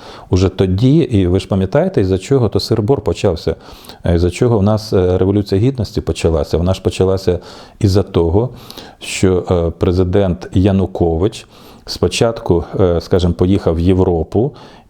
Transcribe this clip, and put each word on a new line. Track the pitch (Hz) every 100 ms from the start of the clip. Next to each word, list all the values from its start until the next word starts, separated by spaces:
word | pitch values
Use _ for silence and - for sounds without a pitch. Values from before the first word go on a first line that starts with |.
| - - -
Уже | 92 92
тоді, | - 98 92 127 160
і | 139 101 90
ви | 95
ж | -
пам'ятаєте, | 98 95 143 185 131
із-за | 92 95
чого | - 139 107
то | 98
сир-бор | - 110 104 139
почався, | - - 104 85 82 - - - - -
е, | -
із-за | 85 87
чого | - 123 113
в |
нас, | 98 107 -
е, | 101 90 92
Революція | 92 101 101 98
Гідності | 120 135 95 -
почалася. | - 80 85 78 71 -
Вона | 87
ж | 92
почалася | 95 - 92 95 - 90 - - - -
із-за | 101 98
того, | - 90 82 95 104 - - - - -
що, | - - 92 90 -
е, | 87 82 -
президент | 92 90 90 101 95 85 -
Янукович | 101 101 95 92 - 85 82 104 - - - - - -
спочатку, | - 90 - 117 113 - 85 - -
е, | 92 85
скажімо, | - 92 90
поїхав | 82 92 98 87 82
в |
Європу | 90 95 90 82 80 101 139 - - -